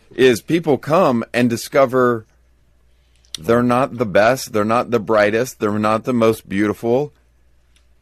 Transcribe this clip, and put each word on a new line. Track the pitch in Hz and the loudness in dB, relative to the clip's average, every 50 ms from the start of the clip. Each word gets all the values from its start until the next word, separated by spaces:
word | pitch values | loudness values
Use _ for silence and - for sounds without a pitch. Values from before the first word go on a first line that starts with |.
| _ _ - | _ _ 0
is | - 131 127 113 - | 2 4 4 4 2
people | - - 160 175 165 156 127 | -2 -4 -4 -2 0 0 -2
come | - - 139 160 175 175 143 120 117 113 - | -2 0 -2 0 2 2 2 0 -2 -4 -4
and | - 120 123 117 | -2 0 0 0
discover | 117 110 - - 147 143 135 117 131 127 123 123 120 110 110 _ _ _ _ _ _ _ _ _ _ _ _ _ _ _ _ _ _ _ _ _ - 80 | -2 -4 -6 -2 0 0 2 2 2 2 2 2 0 -2 -6 _ _ _ _ _ _ _ _ _ _ _ _ _ _ _ _ _ _ _ _ _ -18 -10
they're | 78 113 117 120 | -2 0 0 0
not | 123 123 120 127 139 - 117 | 2 0 0 0 -2 -4 -4
the | 120 120 | -6 -4
best, | 101 82 98 107 120 131 123 - - | 0 2 2 2 2 2 0 -4 -6
they're | 110 107 104 | -4 -2 -2
not | 110 113 120 - - | 0 0 -2 -2 -2
the | 120 113 | -4 -4
brightest, | 92 95 110 107 104 104 110 113 127 - - - | -2 0 2 2 2 2 0 -2 -4 -4 -6 -4
they're | 113 104 104 107 | -4 -2 -2 0
not | 107 107 110 110 - | 0 0 0 -2 -2
the | 131 | -2
most | 123 117 113 113 110 - - - | 0 2 2 2 0 0 -6 -6
beautiful, | 95 101 107 104 98 - 117 117 120 135 147 143 _ _ _ _ _ _ _ _ _ _ _ _ _ _ _ _ _ _ | -4 -2 -2 -2 -2 -4 -2 -2 -2 -2 -2 -6 _ _ _ _ _ _ _ _ _ _ _ _ _ _ _ _ _ _